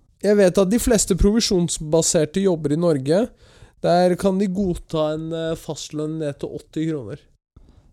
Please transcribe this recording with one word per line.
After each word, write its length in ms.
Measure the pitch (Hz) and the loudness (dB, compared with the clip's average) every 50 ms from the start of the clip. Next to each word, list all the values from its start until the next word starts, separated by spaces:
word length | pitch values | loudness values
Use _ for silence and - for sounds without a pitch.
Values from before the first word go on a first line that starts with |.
| _ _ _ _ - | _ _ _ _ 0
Jeg 160 | 196 208 208 | 2 4 6
vet 180 | 196 180 175 | 4 6 6
at 140 | 202 196 185 | 4 2 4
de 80 | 220 240 | 2 0
fleste 380 | - 254 233 190 - - 190 160 | 2 2 2 2 2 0 2 2
provisjonsbaserte 1200 | 202 202 214 233 - - 208 180 175 - - - 160 151 165 160 160 - - 170 151 151 - 190 196 | 4 4 4 2 0 2 2 0 0 0 -4 -8 -4 0 0 2 2 2 2 0 0 0 -2 0 0
jobber 280 | 190 175 160 151 143 147 | 0 0 0 -2 -2 -2
i 60 | 165 | 0
Norge, 460 | 175 170 156 135 131 139 160 196 247 247 - _ - - - - - - _ _ - | 2 0 0 0 0 0 2 2 0 -2 -6 _ -20 -20 -20 -20 -20 -20 _ _ 0
der 300 | 165 170 180 180 180 180 | 2 2 4 4 2 2
kan 220 | 170 - 196 190 190 | 2 0 0 0 0
de 80 | 208 | -2
godta 640 | 196 175 196 202 180 170 - - _ - 156 156 151 | -2 -2 -2 -2 -2 -2 -4 -6 _ -4 -2 -2 -2
en, 140 | 156 156 160 160 160 | -2 -6 -6 -6 -6
eh, 220 | 165 165 160 165 165 | -4 -4 -4 -6 -6
fastlønn 580 | - - 151 - - - - 151 151 156 160 160 | -8 -10 -10 -10 -12 -10 -8 -6 -6 -6 -6 -6
ned 180 | 156 147 139 - | -6 -6 -6 -8
til 140 | - - 113 | -10 -10 -10
åtti 300 | 107 - _ - 160 160 | -14 -16 _ -6 -6 -4
kroner. 320 | 165 160 143 120 98 143 - _ _ _ _ _ _ _ - - - _ _ _ _ | -4 -4 -6 -8 -12 -14 -14 _ _ _ _ _ _ _ -20 -20 -20 _ _ _ _